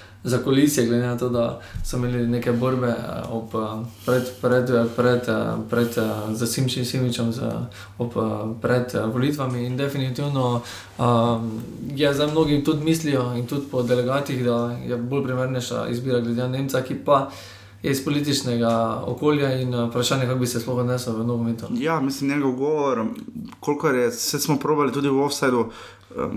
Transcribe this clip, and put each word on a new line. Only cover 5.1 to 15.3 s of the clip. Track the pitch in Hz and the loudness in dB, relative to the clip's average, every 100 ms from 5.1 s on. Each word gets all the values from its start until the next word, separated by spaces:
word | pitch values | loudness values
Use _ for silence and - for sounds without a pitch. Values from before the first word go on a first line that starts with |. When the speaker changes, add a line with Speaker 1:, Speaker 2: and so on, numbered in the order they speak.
| 120 | 2
Speaker 1:
eh, | 117 110 113 110 110 | 2 0 0 -2 -2
pred, | 120 117 | 0 2
eh, | - 110 107 107 | 0 -2 -2 -4
z | 110 | -2
Simči-, | 117 - 127 131 | -2 0 0 0
Simičem, | 120 131 127 120 117 | -2 0 0 0 0
z, | 120 117 113 120 - - | 0 -2 -4 -6 -10 -12
ob, | - 120 | -6 -4
eh, | 110 110 107 110 117 | -2 -2 -2 -4 -4
pred, | 120 123 120 | 0 0 0
eh, | 117 110 | -2 -2
volitvami | 123 139 147 131 123 | 0 0 0 -2 -2
in | 123 127 | -2 -2
definitivno, | 143 143 131 123 143 139 123 120 - - - | -2 -2 -2 -2 -2 0 2 0 -4 -12 -12
eh, | - 120 117 117 113 113 110 - - 135 | -2 2 4 4 0 -2 -6 -8 -10 -8
je | 139 147 | 0 0
zdaj | 139 147 | 2 2
mnogi | 156 151 147 | 2 4 4
tudi | 151 151 | 2 2
mislijo | 156 160 156 135 123 | 2 0 2 2 0
in | 120 117 | -2 -4
tudi | 143 139 | -4 -2
po | 127 | -2
delegatih, | 120 123 123 139 143 127 | 2 2 2 0 0 0
da | 120 117 120 120 | 2 2 0 -4
je | 123 120 | -4 -4
bolj | 120 139 | -2 0
primernejša | 131 | 0